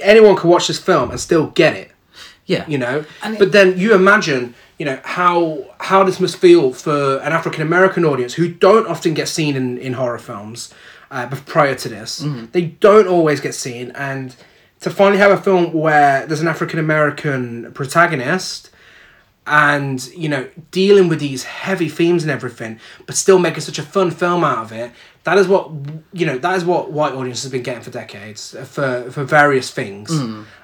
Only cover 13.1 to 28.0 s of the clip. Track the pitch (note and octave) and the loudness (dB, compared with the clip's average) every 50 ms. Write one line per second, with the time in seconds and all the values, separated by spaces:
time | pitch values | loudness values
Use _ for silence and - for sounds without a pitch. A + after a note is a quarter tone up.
13.1 | F3+ E3+ D#3+ D3+ D3 B2+ - C#3 - - - C3+ A#2 A#2+ B2+ A#2+ - - C#3 C3+ | 2 2 2 2 0 -2 -4 -8 -10 -8 -10 -10 -10 -10 -12 -12 -10 -10 -10 -8
14.1 | C3+ C3+ C3 B2+ - _ - _ _ _ _ _ _ _ - E3 D#3+ - G3 G3+ | -8 -10 -10 -12 -16 _ -20 _ _ _ _ _ _ _ -8 -6 2 4 4 4
15.1 | G3+ F#3+ G3+ G3+ F#3+ - - G3+ F#3+ F3+ E3+ D#3+ D#3+ D#3 D3+ D#3 D3+ D3 C#3+ C#3+ | 6 6 6 4 4 4 2 2 2 2 2 0 0 0 0 2 4 4 4 4
16.1 | C3+ C3+ B2 D3 D#3 D3 E3 E3 D3+ - F3 D#3+ - D#3+ D#3 D#3 D#3 D#3 D3+ C#3+ | 2 0 -2 -4 -4 -2 -2 -2 -2 -4 -6 -6 -4 -4 -2 0 0 2 0 0
17.1 | D3 - - D3+ C3+ B2+ B2 A#2+ A#2 A#2 A2+ - - - C#3 C3+ - E3 E3+ E3 | -2 -4 -6 -4 -4 -4 -6 -6 -8 -12 -12 -14 -10 -10 -8 -2 2 2 2 2
18.1 | D#3+ C3 A#2+ C#3 F3+ F#3+ - - - - - - _ _ _ - - - _ _ | 0 -4 -4 -2 -4 -4 -4 -8 -12 -14 -18 -20 _ _ _ -20 -20 -20 _ _
19.1 | _ _ _ _ _ _ - - - - D3 C#3+ D3 C#3+ C#3 C3+ C3 B2+ - - | _ _ _ _ _ _ -6 0 2 2 4 2 2 0 -2 -4 -6 -8 -10 -12
20.1 | - F3+ D#3 D3+ C#3+ C3 B2+ - _ E3+ - _ - F#3 F#3+ G3+ G3+ G3 F3+ E3+ | -12 -8 -6 -4 -4 -4 -6 -10 _ -20 -16 _ -2 0 4 6 6 6 6 4
21.1 | D#3+ C3+ D3 C#3+ C3 B2+ - - - - - F#3+ G3 F3+ E3 C#3+ - - E3+ E3+ | 0 -2 -4 -6 -6 -8 -10 -12 -14 -10 -6 -6 -4 -4 -4 -4 -2 0 2 2
22.1 | F3+ E3 D3+ D#3 C3 A#2+ B2+ B2 - - - A2 A2 - - - - - - - | 2 0 0 -2 -4 -4 -6 -10 -12 -12 -14 -14 -14 -16 -20 -20 -20 -20 -14 -8
23.1 | - - - - F#3+ F3+ F3 D#3 - D#3+ - F3 D#3 E3 C#3+ - - G3 F#3 E3 | -6 -2 4 4 4 4 4 0 -2 -6 -10 -10 -10 -10 -10 -4 -2 -2 -2 -2
24.1 | - - F3 F3 F3 F3 D#3+ C#3+ B2 A2+ A2+ A2 A2+ A2+ A#2+ A#2+ - - - _ | -2 -2 -2 -2 0 0 0 0 -2 -4 -6 -10 -10 -12 -12 -12 -14 -20 -20 _
25.1 | _ _ - D#3+ F3 G3+ F#3+ F3 G3 - - - D#3+ C#3+ C#3 C#3+ D#3+ D#3+ _ _ | _ _ -4 0 2 2 4 4 2 0 0 -4 -12 -12 -12 -12 -12 -14 _ _
26.1 | - E3+ E3+ D3+ - - F3+ F3 F#3+ F#3 E3+ F3+ F3 D3 - - D#3 D3+ D3+ C#3 | -8 -6 -4 -4 -4 -4 -2 -2 -2 -2 0 0 -2 -2 -2 -4 -4 -2 -2 -2
27.1 | B2+ C3+ B2+ B2+ A#2+ - - C3 C3+ B2+ A#2+ C3 B2 A#2 A2 B2+ B2 A#2+ | -2 -6 -8 -8 -8 -10 -10 -8 -8 -8 -6 -8 -10 -10 -12 -14 -14 -14